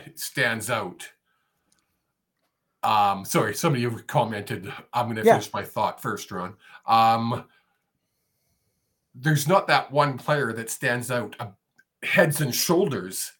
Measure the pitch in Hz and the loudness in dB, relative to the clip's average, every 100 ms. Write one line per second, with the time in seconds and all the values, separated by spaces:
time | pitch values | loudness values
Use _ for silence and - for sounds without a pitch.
0 | - - - - 123 113 107 117 95 90 | -14 -14 -10 -2 -2 -2 -4 -4 -6 -10
1 | - _ _ _ _ _ _ _ _ _ | -18 _ _ _ _ _ _ _ _ _
2 | _ _ _ _ _ _ _ _ 113 107 | _ _ _ _ _ _ _ _ 0 4
3 | 101 98 98 170 107 101 170 131 120 113 | 2 0 -2 0 0 0 0 0 -2 -4
4 | - 151 113 107 101 110 90 - - - | -4 -2 0 -4 -8 -10 -10 -14 -8 -4
5 | 120 110 107 180 - 107 92 - 101 - | -4 0 4 4 2 -8 -8 -4 -4 -4
6 | 123 101 - 95 90 - - - - 113 | -6 -8 -8 -8 -8 -12 -20 -14 2 4
7 | 113 113 117 120 - _ _ _ _ _ | 6 4 0 -4 -8 _ _ _ _ _
8 | _ _ _ _ _ _ _ _ _ _ | _ _ _ _ _ _ _ _ _ _
9 | _ 127 131 147 127 196 196 143 - 139 | _ -4 2 2 4 4 4 2 4 2
10 | 143 127 - 151 120 113 113 - 131 120 | 2 0 -2 0 0 -4 -8 -4 -2 -2
11 | 120 123 104 - 107 - _ _ _ _ | -2 -4 -4 -8 -12 -14 _ _ _ _
12 | - - 165 147 147 117 - 170 190 117 | 0 4 4 2 -2 -2 2 2 2 -2
13 | 92 - - - | -6 -8 -10 -12